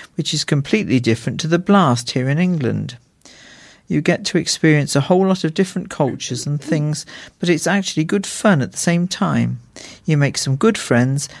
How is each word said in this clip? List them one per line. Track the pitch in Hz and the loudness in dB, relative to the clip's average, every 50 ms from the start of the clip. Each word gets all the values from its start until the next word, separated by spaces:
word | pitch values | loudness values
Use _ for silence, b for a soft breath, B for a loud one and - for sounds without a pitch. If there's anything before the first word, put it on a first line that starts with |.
| B B B | B B B
which | - 151 - - | -6 -6 -4 -4
is | 151 - | -4 -2
completely | - 160 143 143 - - 214 - 82 127 127 | 0 0 0 0 0 0 0 0 2 0 0
different | 123 113 113 - - 139 107 - | 2 2 0 0 -2 -6 -6 -4
to | - 156 | -2 0
the | 170 170 | 0 0
Blast | 185 - 202 202 175 139 120 120 - - | 2 4 4 4 6 4 2 0 -2 -4
here | - 131 127 135 | -4 -2 0 0
in | 143 160 | 0 0
England. | 180 180 180 156 127 110 107 104 104 - - - _ _ _ _ _ B B B B B B B B B B B B B | 2 0 0 0 0 -2 -2 -2 -4 -6 -10 -14 _ _ _ _ _ B B B B B B B B B B B B B
You | 185 147 | -2 -2
get | 156 180 175 - 202 | 0 0 0 0 -2
to | - - 170 | -2 -2 -2
experience | - - - - - 160 151 147 143 - - | -2 -2 -4 0 2 4 4 4 2 2 0
a | 147 | 0
whole | 135 - 185 185 190 | 2 2 2 2 4
lot | 190 185 185 - | 2 2 0 -2
of | 165 160 | -2 0
different | - 190 - - 180 160 - | 0 -2 -2 -2 -8 -8 -6
cultures | - - 151 123 - - - - 127 120 - | -4 -2 -2 -2 -2 -4 -6 -6 -6 -6 -4
and | 143 143 147 | -4 -4 -4
things, | - - 165 151 147 151 151 - - B B B B B B - | -2 -2 -2 0 0 -2 -2 -4 -8 B B B B B B -4
but | - 175 | 0 0
it's | 175 151 - | 0 0 2
actually | 165 185 196 190 - - 156 160 | 0 0 0 0 -2 -2 -2 -2
good | 170 208 202 196 - | 0 0 -2 -2 -2
fun | - - - 214 190 143 | -4 0 2 4 4 4
at | 120 - | 2 -2
the | - - | -4 -4
same | - 175 170 170 175 180 | -2 0 2 2 0 -2
time. | - - 196 165 143 131 117 120 120 - - _ - B B B B B B | -2 -2 -2 0 0 0 0 0 -2 -6 -10 _ -20 B B B B B B
You | - 156 | 0 2
make | 143 143 135 131 - | 2 2 2 0 -2
some | - 139 131 | -2 -2 -2
good | 139 - 226 226 - | 2 2 2 2 0
friends | - - 127 120 123 131 135 143 - - B B | 0 0 2 2 4 2 0 -2 -4 -8 B B